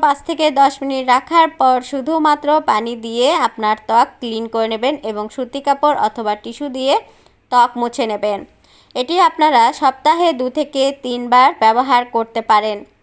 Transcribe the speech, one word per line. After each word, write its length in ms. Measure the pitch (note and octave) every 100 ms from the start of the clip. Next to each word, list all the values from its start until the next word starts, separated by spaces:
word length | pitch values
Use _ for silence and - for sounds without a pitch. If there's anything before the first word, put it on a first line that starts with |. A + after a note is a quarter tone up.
পাঁচ 140 | D4 C#4 -
থেকে 200 | D#4 D#4 C4+
দশ 120 | C#4 C#4
মিনিট 220 | C4+ C4+ B3+
রাখার 400 | B3 C4+ E4 D#4+ -
পর 180 | C4 B3+ B3+
শুধুমাত্র 580 | C#4 C4 D#4+ D4+ D4 D4 D4+ D4+
পানি 220 | G#3+ A#3 A#3+
দিয়ে 240 | A3+ A#3 B3+ E4 A#3+
আপনার 300 | - G#3+ G#3+ -
ত্বক 200 | A3+ C4+ _
ক্লিন 260 | A#3+ A3 A3+
করে 200 | A3+ A3+
নেবেন 260 | A3 B3+ D4+ A3
এবং 140 | G#3 G#3+
সুতি 260 | - B3 C#4 C#4
কাপড় 300 | C#4 D4 D4 G#3+
অথবা 260 | - G#3+ G#3
টিস্যু 240 | A3+ A#3 C#4+ C4
দিয়ে 180 | C4 G4+ - _ _ _ _
ত্বক 180 | B3 A#3+ A#3+
মুছে 280 | A#3+ A#3+ A3+
নেবেন। 340 | G#3 G#3 G3 - _ _ _ _
এটি 200 | - B3+ F4 E4+
আপনারা 340 | D#4 D#4 B3+ A#3+ -
সপ্তাহে 480 | C#4+ - D4+ E4+ F4 C4
দু 60 | B3+ D4
থেকে 240 | D4 C#4 C4+ C#4
তিনবার 460 | B3 B3 A#3+ B3 C4 -
ব্যবহার 420 | A3 A3+ C4 B3 B3
করতে 260 | A#3 A3+ A3+ A3+
পারেন, 260 | G#3+ G#3+ G3+ - _